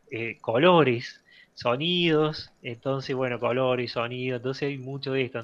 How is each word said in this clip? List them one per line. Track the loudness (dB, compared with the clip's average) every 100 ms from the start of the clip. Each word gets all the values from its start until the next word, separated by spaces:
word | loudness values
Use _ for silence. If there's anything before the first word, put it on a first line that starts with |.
| -12
eh, | -8 -6 -6
colores, | 0 4 6 8 6 2 -4 -14 _ -20 -20
sonidos. | -6 -2 0 0 0 2 4 2 -2 -12 _
Entonces, | -12 -8 -4 -4 -4 -4
bueno, | -2 -2
colores, | -2 2 2 0 -2
sonidos, | -4 -4 -4 -4 -4
entonces | -4 -4 -6
hay | -6
mucho | -8 -8 -4
de | -2 -2
esto. | -4